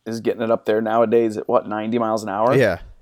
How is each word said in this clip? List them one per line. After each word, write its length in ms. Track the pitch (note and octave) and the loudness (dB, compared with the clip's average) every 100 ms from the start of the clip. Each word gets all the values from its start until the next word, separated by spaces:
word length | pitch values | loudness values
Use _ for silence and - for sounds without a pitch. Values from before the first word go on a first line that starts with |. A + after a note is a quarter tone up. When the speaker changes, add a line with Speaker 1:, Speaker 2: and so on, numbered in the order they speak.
| A2+ | -12
Speaker 1:
is 140 | A2+ | -6
getting 220 | A2 G2+ | -4 -2
it 100 | A2+ | -2
up 140 | A2+ - | 0 0
there 160 | G#2+ | 0
nowadays 560 | A2 A2+ A2+ A#2+ A2+ G#2+ | 2 2 4 4 2 -2
at, 100 | - | 0
what, 220 | A#2+ G2 | 0 0
ninety 280 | G#2+ A2 A#2 | -6 -4 -2
miles 240 | A2 A2 | -2 -2
an 60 | G#2+ | -4
hour? 260 | G2 A#2 | -2 2
Speaker 2:
Yeah. 260 | C#3 G#2+ E2+ - - | 2 2 0 -10 -20